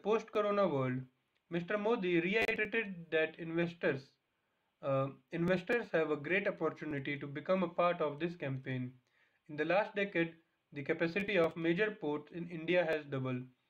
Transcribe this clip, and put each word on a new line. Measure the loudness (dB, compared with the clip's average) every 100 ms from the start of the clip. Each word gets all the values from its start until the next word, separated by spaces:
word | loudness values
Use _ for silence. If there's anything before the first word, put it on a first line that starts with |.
| 0
post-corona | 0 0 0 2 4 4
world, | 4 2 0 -6 _ _ _ _
Mister | -4 -2 0
Modi | 0 2 2 2
reiterated | 4 2 2 0 0 0 -2 -8 -2
that | 0 0 -2
investors, | -4 0 0 0 0 -2 -6 _ _ _ _ _ _ _
uh, | -2 0 0 -6 _
investors | -2 2 2 2 -2 0
have | 0 2
a | 0
great | 0 0 0
opportunity | 0 -2 -2 -4 -4 -4 -6
to | -6
become | -6 0 0
a | 2
part | 2 2 2
of | -2 -2
this | -4 -4
campaign। | -4 -4 -4 -4 -6 -10 _ _ _ _ -10
In | -4
the | 2
last | 2 2
decade, | -2 -2 0 0 -4 _ _ _
the | -8
capacity | -4 0 0 0 0 2
of | 2 2
major | 0 2 0
ports | -2 -4 -4 -6
in | -10 -10
India | -6 2 2 2
has | 0
doubled, | -2 -4 -2 -4 -6 _